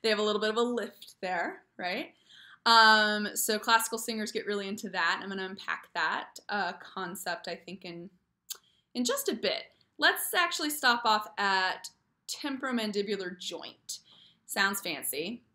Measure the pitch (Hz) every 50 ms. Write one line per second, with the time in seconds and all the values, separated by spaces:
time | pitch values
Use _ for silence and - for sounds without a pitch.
0 | - 226 214 202 214 214 208 208 208 214 214 233 240 247 247 226 202 - - -
1 | - - - _ - 185 185 170 175 294 381 - _ _ _ - 180 180 185 247
2 | 359 - _ _ _ _ - - - - - _ _ 226 226 226 226 220 220 214
3 | 214 208 214 208 208 196 - - - - 214 214 - - 226 226 226 - 233 226
4 | - - 226 220 214 214 - - - 196 208 202 196 196 202 208 - 196 180 185
5 | 165 170 185 - 185 196 196 190 190 185 190 190 - - 165 - - - _ 175
6 | 156 160 196 269 - - _ - _ - 202 208 185 175 180 180 - - - 196
7 | 185 175 185 202 - 185 170 175 - 180 170 170 - - 180 190 - 180 170 170
8 | 170 196 _ _ _ _ _ _ _ _ - - _ _ _ _ _ _ _ 247
9 | 247 240 523 571 - - - - - 190 - - - - _ _ _ _ _ -
10 | 294 339 381 381 - - - 370 349 339 339 - 320 294 294 - - 254 233 233
11 | - 226 214 214 - - - - 202 196 190 190 185 185 - - - - _ _
12 | _ _ _ _ _ - - - - 285 269 254 269 262 247 240 220 214 196 208
13 | 202 208 202 190 190 180 190 - - - 180 - - 120 - _ _ - - -
14 | _ _ - - - - _ _ _ - - 208 196 196 202 196 - 180 156 135
15 | - - - 143 165 190 240 233 _ _ _